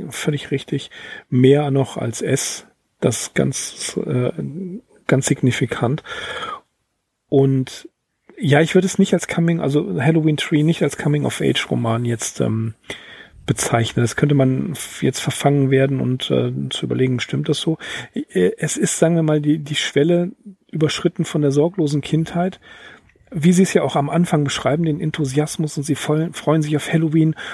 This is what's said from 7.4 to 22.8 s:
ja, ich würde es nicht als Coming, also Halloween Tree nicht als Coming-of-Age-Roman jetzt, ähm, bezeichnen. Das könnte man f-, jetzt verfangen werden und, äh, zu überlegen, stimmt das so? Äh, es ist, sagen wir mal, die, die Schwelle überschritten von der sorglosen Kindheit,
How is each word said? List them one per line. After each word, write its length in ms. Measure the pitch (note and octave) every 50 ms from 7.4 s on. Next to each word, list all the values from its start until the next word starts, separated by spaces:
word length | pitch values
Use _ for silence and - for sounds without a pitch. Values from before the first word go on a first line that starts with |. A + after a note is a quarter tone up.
| C3+ C3+ C3+ C3 C3 - - - - - _ _ _ _ _ _ _ _ - -
ja, 240 | B3 C#3 C#3 D3 E3
ich 120 | D#3+ -
würde 120 | F#3 F3+
es 120 | F#3+ - -
nicht 140 | F#3+ - -
als 160 | F3 - -
Coming, 320 | - - E3+ E3+ E3+ E3
also 400 | - C#3 C#3 D3 F3+ G#3 F3+ E3
Halloween 380 | A#2+ D#3 D#3+ E3 D#3 D#3 D3+ D3
Tree 240 | - - D3+ C#3+ D3+
nicht 200 | D#3+ E3 - E3
als 140 | C#3+ -
Coming-of-Age-Roman 1120 | - - D3 D3 D3 C#3 A#2 - - - C3+ C3 - - - - B2 A#2+ A2+ A2+ A#2 B2
jetzt, 340 | A#2+ A#2 A2+ - - - -
ähm, 340 | B2 A#2 A2 A2+ A2+ A2+ A2 _ _ - - - - - - - - - _ - -
bezeichnen. 600 | - - - - - - A#2 A2+ - - B2 A#2+
Das 100 | A2+ -
könnte 220 | - - D3 D3
man 360 | C#3 C3+ C3 C3 C3 C#3 - C#3+
f-, 300 | - - - - - -
jetzt 160 | B2+ - -
verfangen 520 | - D3 - - - C#3+ C#3+ C#3+ C#3 C3
werden 300 | C#3 C3+ C3+ C#3 C#3 C3
und, 300 | B2+ B2 B2+ C3 - -
äh, 220 | C3+ B2 B2 B2 B2+ C3+ C#3 C3
zu 160 | - - -
überlegen, 320 | B2+ B2 B2 C3 C3 B2+ A#2+
stimmt 300 | - - - C#3 D3 -
das 100 | D3+ -
so? 180 | - E3 D#3+ - - - - - - - -
Äh, 380 | A#3 D4+ _ - F#3+ F3+ F#3+ - -
es 180 | - D#3 -
ist, 240 | D4 A3 - - -
sagen 160 | E3+ D#3+ F3
wir 80 | E3 D#3+
mal, 160 | D3+ D3+ D3+
die, 180 | D3 D3 D3+ D3+
die 160 | C#3+ C#3+ D3+
Schwelle 560 | - - - - C#3+ D3 E3+ F3 F3 F3 F3+ - _ _ G#3 F#3 _ _ _
überschritten 540 | - D#3 D#3 C#3+ - - - E3+ - - E3
von 180 | - - D#3 D3
der 80 | C#3+
sorglosen 500 | C3+ D3 D3 E3+ F3+ - D#3 C#3+ D3 D3
Kindheit, 600 | - - - D#3 E3 - - F3 F3+ F#3+ - - _ - - -